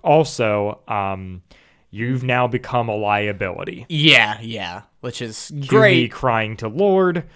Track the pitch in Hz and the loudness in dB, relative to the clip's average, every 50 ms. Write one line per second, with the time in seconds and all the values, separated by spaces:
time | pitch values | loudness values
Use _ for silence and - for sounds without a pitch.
0 | - 170 147 160 156 - - - 117 107 104 104 101 104 104 - _ - 110 104 | 0 2 4 4 2 2 -2 -2 0 0 0 0 -2 -4 -6 -8 _ -6 -4 -4
1 | 98 98 95 95 92 92 92 90 - _ - _ _ _ _ _ _ _ - 104 | -4 -4 -6 -8 -10 -12 -14 -16 -18 _ -20 _ _ _ _ _ _ _ -10 -8
2 | 117 123 131 127 127 127 123 123 123 120 123 123 - - - 123 117 113 107 107 | -4 -4 -4 -2 -2 0 0 0 0 0 -2 -4 -4 -4 -4 -2 -2 -2 -4 -2
3 | 104 104 104 104 104 104 101 92 104 92 90 - - - - - - - 160 147 | -2 0 0 0 0 -2 -4 -4 -6 -6 -6 -8 -10 -12 -12 -14 -12 -6 -2 4
4 | 147 156 139 120 110 104 107 107 113 113 113 104 95 87 90 95 - _ _ _ | 6 6 8 8 6 2 -2 -6 -10 -12 -10 -10 -10 -10 -12 -14 -18 _ _ _
5 | - 127 117 - 120 110 107 - - - 151 143 139 131 190 220 220 202 185 127 | -12 -12 -10 -10 -10 -10 -10 -12 -14 -12 -10 -10 -2 2 6 6 8 8 6 4
6 | 123 113 - - - 127 117 113 110 107 110 - 117 110 107 156 202 202 190 190 | 2 0 -4 -2 0 0 0 0 -2 -4 -6 -8 -8 -6 -2 0 2 4 4 4
7 | 185 180 170 170 160 - - | 2 2 0 -2 -6 -8 -4